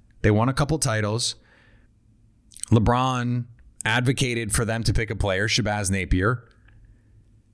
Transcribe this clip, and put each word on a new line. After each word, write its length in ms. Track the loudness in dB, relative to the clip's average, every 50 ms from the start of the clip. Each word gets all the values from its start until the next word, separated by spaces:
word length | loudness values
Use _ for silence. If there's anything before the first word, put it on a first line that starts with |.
| -20 -20 -8 -2 2
They 100 | 2 4
won 160 | 4 2 2
a 40 | 0
couple 260 | 0 0 0 0 0
titles. 580 | 0 0 0 0 -2 -2 -2 -2 -4 -4 -6 -8 -14 _ _ _ _ _ -20 -20 _ _ _ _ _ _ _ _ _ _ _ _ _ _ -18 -12 -2 2
LeBron 720 | 2 4 4 4 2 2 0 0 -2 -2 -2 -2 -4 -4 -6 -8 -12 -20 -20 -20 -14 -6 -2
advocated 680 | 0 0 2 2 2 0 0 -2 -2 -2 -4 -4 -2 -2
for 120 | -2 0
them 180 | 0 -2 -2 -2
to 100 | 0 0
pick 180 | 0 -2 -2
a 40 | -4
player, 320 | -2 -2 0 0 0 0
Shabazz 420 | 0 0 0 0 0 -2 -2 -2 -2 -2
Napier. 520 | -2 0 0 0 2 2 2 0 -2 -6 -12 -20 _ -20 -20 -20 -20 -20 -20 -20 -20 _ _ -20 -20 -20 _ _ -20 _ _